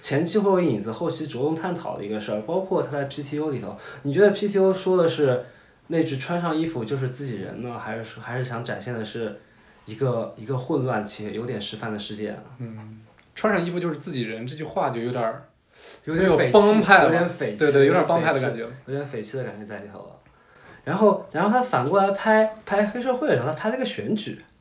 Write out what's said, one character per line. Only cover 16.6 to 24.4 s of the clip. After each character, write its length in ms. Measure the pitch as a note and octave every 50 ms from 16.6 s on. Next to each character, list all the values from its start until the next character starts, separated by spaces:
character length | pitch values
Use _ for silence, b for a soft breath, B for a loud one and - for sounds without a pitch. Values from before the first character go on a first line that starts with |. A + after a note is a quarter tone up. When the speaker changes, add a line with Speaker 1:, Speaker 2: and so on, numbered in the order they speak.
Speaker 2:
帮 220 | G#3 G#3 G#3+ G#3+ F#3+
派 160 | F#3 G3+ F#3
了。 60 | D3+
Speaker 1:
有 60 | C3+
点 180 | D#3+ E3+ F3 F3
匪 240 | - - C#3+ A2 G#2
气， 60 | -
Speaker 2:
对， 140 | D#3 D3 C#3
对， 140 | C#3 C#3
有 60 | D3 E3+
点 120 | F3+ D#3
帮 140 | D3+ E3+ E3
派 120 | D#3 D#3+ D3
的 80 | C3+
感 140 | B2+ A#2+ A#2
觉。 60 | A2+
Speaker 1:
有 60 | A2+
点 40 | A#2
匪 60 | B2
气， 100 | - -
有 80 | - C3+
点 120 | C#3+ C#3+
匪 160 | C3+ C3 A2+ G#2
气 140 | - - C3+
的 60 | A#2+
感 140 | A2 G2 G2+
觉 60 | G#2+
在 140 | G2+ G#2+ G2+
里 100 | G2+ G2+
头 100 | G2 G2
了。 180 | G2 F#2 - - _ b b b b b b b b b b b b
然 120 | - D#3+
后， 300 | F#3+ A3 G3+ F#3+ - - - -
然 120 | D3+ F3+
后 60 | G#3+
他 120 | A3+ B3+ -
反 260 | - - B2+ C3 C#3+
过 100 | F3 G3
来 120 | G3 G3 G3
拍， 420 | G3 - A3 G#3+ G#3+ A3 A3 - - -
拍 200 | - G3+ G3+ G#3
黑 160 | G3+ - B3 A#3+
社 120 | C4 B3
会 140 | B3 D#4 C#4+
的 80 | E3
时 40 | B2+
候， 80 | A#2 D3
他 60 | D#3
拍 160 | - - A3
了 60 | A#3+
个 80 | C4 C4
选 300 | G#3 - - G2+ A#2+ G3+
举。 260 | G#3+ - B2 G#2+ -